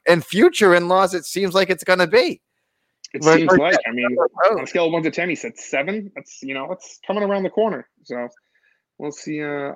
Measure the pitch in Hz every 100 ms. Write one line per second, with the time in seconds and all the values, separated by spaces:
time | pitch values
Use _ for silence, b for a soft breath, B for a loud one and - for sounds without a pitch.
0 | - 170 - 180 339 349 202 175 175 185
1 | 190 180 151 - 196 180 185 180 - 185
2 | 175 214 349 - _ _ _ _ _ _
3 | - - 147 160 165 185 156 - - 120
4 | 123 123 170 - 185 208 127 180 165 165
5 | 160 147 175 160 120 - - 139 151 214
6 | 202 143 - - 135 135 139 185 - -
7 | - 196 202 196 185 190 214 175 - _
8 | - 120 120 _ _ _ _ _ _ -
9 | 147 143 - 151 147 143 139